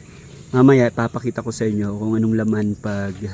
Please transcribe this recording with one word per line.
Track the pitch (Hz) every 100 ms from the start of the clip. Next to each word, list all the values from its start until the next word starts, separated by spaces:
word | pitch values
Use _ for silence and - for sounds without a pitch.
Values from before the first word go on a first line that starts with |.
| - - - - -
Mamaya, | 131 135 135 120
papakita | - 117 120 127 110
ko | 117 -
sa |
inyo | 110 104 101 104
kung | 110 110
anong | 110 110
laman | 110 107 104 101
pag | 107 101 98 95 101